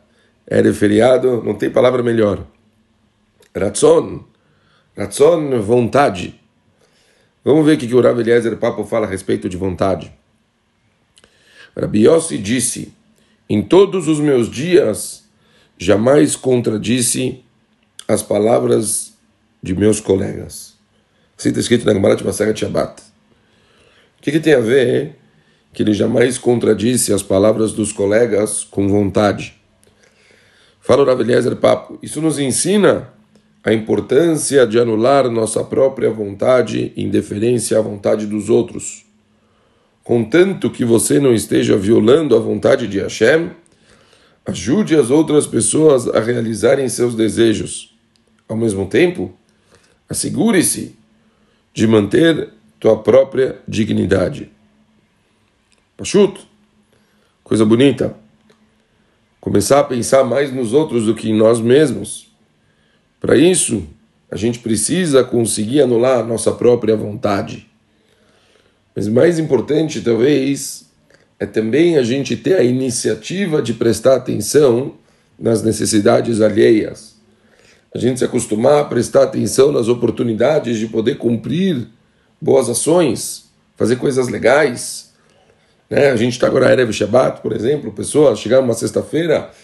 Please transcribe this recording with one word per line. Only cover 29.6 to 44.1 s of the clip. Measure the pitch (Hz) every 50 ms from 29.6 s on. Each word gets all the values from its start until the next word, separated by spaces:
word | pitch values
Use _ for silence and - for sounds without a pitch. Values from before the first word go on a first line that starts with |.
| _ _ _ _ _ _ _ _ _ _ _ _ _ _ _ _ _ _ _ _ _ _ _ _
Fala | _ - 123 139 139
o |
Rav | 131 127 123
Eliezer | 110 113 127 123 120 - - -
Papo, | - 117 117 - - - - -
"Isso | - 123 - 147
nos | 156 160 139 139
ensina | 143 131 - - - 170 202 208 185 147 107 90 - - - _ _ _ _ _ _ _ _ _ -
a | 104
importância | 110 110 107 - 139 104 98 - 123 143 170 170 160 147 156 - 135 139 123 107
de | 107 120
anular | 120 117 110 107 113 131 139 139 131 123
nossa | 117 113 110 107 - - 123
própria | - 143 143 135 135 135 123 123 120
vontade | 107 110 104 101 98 98 117 123 131 127 117 - 117 123 127 - - -
em | 101 101
deferência | 98 120 120 - 107 104 113 123 123 117 107 - 110 110
à |
vontade | 107 107 104 101 101 110 110 107 107
dos | 104 107 104 95 107
outros. | 120 120 113 107 104 101 - - - - _ _ _ _ _ _ _ _ _ _ _ _ _ _ _ _ _ _ _ _ _
Contanto | - 120 120 113 110 156 175 185 196 180 - - 113
que | - - 127
você | 117 113 110 - - 143 147
não | 139 131 117
esteja | 104 - - - - 120 117 113 107
violando | 92 104 117 107 107 113 131 165 160 139 113
a | 110
vontade | 110 110 107 101 - 117 135 127 120 98
de | 98 98
Hashem, | 87 - - - 110 123 156 160 175 180 - - _ _ _ _ _ _ _ _ _ _